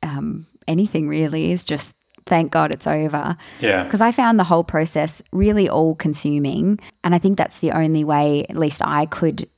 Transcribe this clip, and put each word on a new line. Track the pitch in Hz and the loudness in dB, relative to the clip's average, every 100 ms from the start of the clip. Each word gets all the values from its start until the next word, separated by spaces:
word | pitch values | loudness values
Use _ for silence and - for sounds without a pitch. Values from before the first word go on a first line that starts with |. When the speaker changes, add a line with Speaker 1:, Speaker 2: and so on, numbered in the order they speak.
Speaker 1:
um, | 160 139 147 151 160 _ - | -6 -6 -6 -8 -12 _ -2
anything | 160 208 - 151 | 0 2 0 -2
really, | 151 156 156 160 | 0 -2 -2 -2
is | 180 | -2
just, | - 151 - - _ _ | -4 -6 -8 -14 _ _
"Thank | - 170 160 | -2 0 2
God | 165 156 | 0 0
it's | 151 - | -2 -2
over." | 156 156 151 147 170 - - | -2 -2 -4 -4 -6 -10 -4
Speaker 2:
Yeah. | 113 95 90 | 0 0 0
Speaker 1:
'Cause | 208 | 2
I | 226 | 2
found | 240 240 226 | 2 2 4
the | |
whole | 175 170 | 4 2
process | 170 160 160 - 156 - - | 2 0 0 0 -2 -4 -8
really | - 202 208 190 | 0 2 4 2
all-consuming, | 135 160 160 160 147 151 147 143 - 165 208 - _ | 2 2 2 -2 -2 -2 0 0 0 0 0 -4 _
and | 175 | 0
I | 175 | 2
think | 190 196 | 2 0
that's | - - | -2 -2
the | 160 | -2
only | 160 160 160 | 0 2 2
way, | 151 147 147 147 - | 2 2 2 0 -2
at | - | -2
least | 156 139 | -2 -2
I | - 151 151 | -4 -2 -2
could | - 165 - - | -2 -2 -2 -10